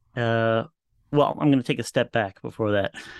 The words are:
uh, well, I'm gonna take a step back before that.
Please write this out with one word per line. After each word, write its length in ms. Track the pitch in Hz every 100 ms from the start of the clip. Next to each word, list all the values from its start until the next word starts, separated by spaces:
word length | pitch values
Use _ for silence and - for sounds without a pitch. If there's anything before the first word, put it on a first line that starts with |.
| _ -
uh, 480 | 117 113 113 113 - _ _ _ _
well, 260 | 147 139 -
I'm 100 | 151
gonna 120 | 139
take 160 | 123 123
a 60 |
step 260 | 117 131 120
back 320 | 117 101 -
before 300 | 117 - 107
that. 220 | 101 98 - - -